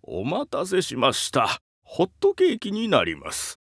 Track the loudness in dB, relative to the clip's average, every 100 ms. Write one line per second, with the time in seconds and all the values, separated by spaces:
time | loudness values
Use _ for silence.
0 | -8 -6 -4 -4 -4 -4 0 0 0 0
1 | 2 2 -2 0 0 -2 _ _ _ -2
2 | -2 _ 0 4 2 2 -4 -4 2 2
3 | 2 -4 -8 -8 -8 -10